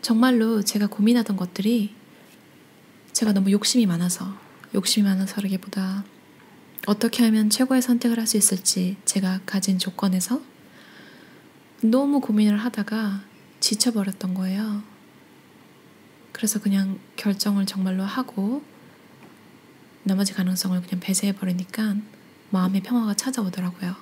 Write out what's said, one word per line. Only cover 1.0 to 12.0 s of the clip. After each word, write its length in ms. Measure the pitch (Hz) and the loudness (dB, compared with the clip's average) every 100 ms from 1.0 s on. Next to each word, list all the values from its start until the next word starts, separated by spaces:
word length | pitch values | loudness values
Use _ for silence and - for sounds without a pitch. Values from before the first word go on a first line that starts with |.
| 208 240 226 196 | 4 4 2 -2
것들이 600 | 175 - 202 240 208 - - - - - - - - - - - - - | -4 -2 0 2 0 -6 -20 -20 -20 -20 -20 -20 -20 -20 -20 -20 -10 -2
제가 160 | 220 | 2
너무 180 | 196 190 | 2 4
욕심이 360 | 202 202 254 214 | 2 2 2 4
많아서, 500 | 170 175 180 185 196 - - - | 2 0 -2 -8 -12 -16 -20 -6
욕심이 340 | 202 190 - 202 | -4 0 2 2
많아서라기보다 960 | 190 190 196 196 190 196 196 190 196 202 - - - - - - - - | 2 -2 -4 -4 -4 -6 -6 -4 -6 -8 -16 -20 -20 -20 -20 -20 -12 -2
어떻게 380 | 208 233 - | 0 0 2
하면 260 | 233 220 214 | 4 4 2
최고의 320 | - 262 262 | 2 2 2
선택을 380 | 247 240 240 233 | 4 2 2 0
할 80 | 226 | 0
수 80 | 220 | 2
있을지 600 | 202 185 - - 180 196 - | 2 0 -2 -2 -2 -2 -4
제가 340 | 202 190 190 185 | -2 0 -2 -4
가진 340 | 196 190 185 | -4 0 0
조건에서 600 | 190 - 196 185 180 262 - - - - - - - - - - - - - - | -2 -2 0 0 0 -4 -6 -20 -20 -20 -20 -20 -20 -20 -20 -20 -20 -20 -20 -2
너무 380 | 220 247 | 2 4